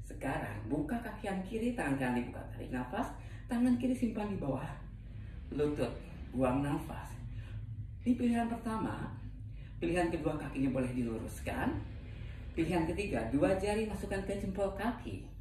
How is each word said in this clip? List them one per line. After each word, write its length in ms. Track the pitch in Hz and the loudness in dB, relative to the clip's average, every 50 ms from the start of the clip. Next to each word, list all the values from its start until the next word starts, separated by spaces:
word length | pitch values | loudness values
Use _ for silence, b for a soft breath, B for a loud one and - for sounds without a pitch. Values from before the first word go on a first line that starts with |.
| - - | -10 -10
Sekarang 560 | - - 139 135 143 - - - 104 - - | -8 -4 -2 -2 -2 -2 -2 -4 -4 -6 -2
buka 320 | - 139 151 151 - 247 233 - | 0 0 0 0 0 0 -2 -2
kaki 240 | 220 208 - - 202 | -4 -8 -4 -4 -2
yang 120 | 190 190 185 | -2 -2 -4
kiri, 320 | - 226 226 226 247 240 | -2 -2 0 0 0 0
tangan 240 | - 160 143 135 135 | 0 0 0 2 2
kanan 160 | 131 123 120 120 117 | 2 2 2 0 0
dibuka, 160 | - - - - - | -2 -6 -8 -8 -8
tarik 240 | - - 113 - 127 | -8 -8 -6 -4 -4
nafas, 400 | 123 127 - - 214 262 - - B B B B B B | -4 -4 -2 0 -2 -2 -2 -4 B B B B B B
tangan 320 | - 247 240 247 254 247 | 0 2 4 6 6 6
kiri 160 | 240 - 254 254 | 6 6 2 2
simpan 400 | - - 220 202 208 208 208 196 | 4 2 0 2 0 -2 0 -2
di 80 | 180 | 0
bawah 240 | 143 139 131 123 - - - - - - - - - B B B B B B B B - - | 0 0 0 0 -2 -4 -6 -8 -10 -10 -10 -10 -10 B B B B B B B B -6 0
lutut, 400 | 139 147 147 147 - 131 117 - - - - - - - - - | 2 2 2 4 2 2 0 0 -6 -8 -10 -10 -10 -10 -4 2
buang 320 | 123 131 127 127 139 143 | 4 4 4 6 4 4
nafas. 480 | 143 156 160 - - - - - - - - - B B B B B B B B B - - - - - - - | 4 2 0 0 -4 -6 -8 -8 -8 -8 -8 -8 B B B B B B B B B -6 -6 -6 -8 -8 -2 2
Ini 100 | 247 247 | 2 4
pilihan 320 | - 247 240 233 233 233 226 | 4 4 4 4 4 4 2
pertama. 640 | 240 - - 233 220 208 180 - - - - - - - - - - - - B B B B B B | 0 -2 -2 -2 0 0 0 0 0 -2 -4 -6 -6 -8 -8 -10 -8 -8 -10 B B B B B B
Pilihan 320 | B - 170 170 180 175 170 | B 0 2 4 4 4 4
kedua, 240 | 175 160 151 160 156 151 | 2 2 2 2 0 0
kakinya 320 | 151 139 - 135 135 135 123 | -2 -2 0 2 2 4 4
boleh 160 | 131 127 120 120 | 4 2 2 2
diluruskan. 840 | 127 120 117 113 110 - - - - - - 123 123 - 262 330 - - - - - B B B B B B B B B B - | 2 2 2 0 -2 -2 -4 -6 -4 -4 -2 -2 0 2 2 0 0 -4 -4 -8 -8 B B B B B B B B B B 0
Pilihan 320 | - 165 - 185 170 160 160 | 0 2 4 4 4 4 2
ketiga, 380 | - 190 208 202 - 233 - 113 | 2 0 0 0 0 0 0 2
dua 240 | 123 143 - 190 190 185 | 4 6 6 6 6 4
jari 260 | 190 208 208 220 220 | 4 2 4 2 2
masukkan 400 | 214 202 196 - 196 202 190 190 | 0 0 -4 -2 -2 -2 -2 0
ke 140 | 196 202 202 | -2 -2 -2
jempol 340 | 196 190 190 202 202 190 190 | -2 -2 0 2 2 0 0
kaki. 560 | - 202 240 247 - - - 95 - - - - - | 0 0 0 0 -2 -4 -6 -6 -6 -8 -10 -12 -12